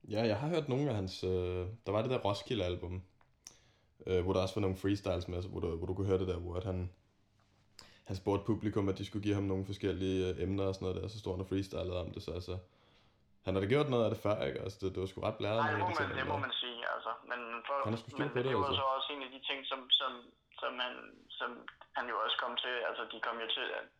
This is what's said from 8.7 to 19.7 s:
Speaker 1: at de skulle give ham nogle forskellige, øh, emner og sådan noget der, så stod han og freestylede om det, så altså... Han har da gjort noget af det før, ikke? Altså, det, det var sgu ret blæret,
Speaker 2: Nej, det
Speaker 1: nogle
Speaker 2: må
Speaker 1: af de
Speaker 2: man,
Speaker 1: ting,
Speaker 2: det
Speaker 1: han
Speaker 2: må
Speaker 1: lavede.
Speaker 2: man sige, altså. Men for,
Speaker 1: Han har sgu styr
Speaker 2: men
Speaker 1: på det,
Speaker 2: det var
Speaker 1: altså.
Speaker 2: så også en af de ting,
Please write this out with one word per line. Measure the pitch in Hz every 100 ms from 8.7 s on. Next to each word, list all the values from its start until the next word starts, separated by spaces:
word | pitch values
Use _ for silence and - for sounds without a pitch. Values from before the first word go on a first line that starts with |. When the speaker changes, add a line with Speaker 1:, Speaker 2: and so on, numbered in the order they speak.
| 101 98
Speaker 1:
at | 95
de | 98
skulle | 107
give | 101 101
ham |
nogle | 98 95 95
forskellige, | 101 101 92 95 92 92
øh, | 87
emner | 90 98 98
og | 95
sådan | 92
noget | 90
der, | 92
så | 107
stod | 104
han | 92 95
og |
freestylede | 98 98 - 90 90
om | 85
det, | -
så | - 85
altså... | 90 92 - _ - - - _ _ _ -
Han | 95
har |
da | 101
gjort | 139 147
noget | 123 113
af |
det | 113 104
før, | 104 -
ikke? | - 98
Altså, | -
det, | 95 92
det |
var | 95
sgu | -
ret | 101 110
blæret, | 101 113
Speaker 2:
Nej, | 117
det | -
Speaker 1:
nogle |
Speaker 2:
må | 932
Speaker 1:
af | 906
de |
Speaker 2:
man, | -
Speaker 1:
ting, | -
Speaker 2:
det |
Speaker 1:
han | -
Speaker 2:
må |
Speaker 1:
lavede. | - 135
Speaker 2:
man | -
sige, | 123 120 - 113
altså. | 113 120 -
Men | 123 117 117 113
for, | 139 120
Speaker 1:
Han |
har | 117
sgu | -
styr | 143
Speaker 2:
men | 143
Speaker 1:
på | 123
det, | 127
Speaker 2:
det | 127
var | 139
Speaker 1:
altså. | 131
Speaker 2:
så | 135 131
også | 131 147
en | 131
af | 131
de | -
ting, | 139 135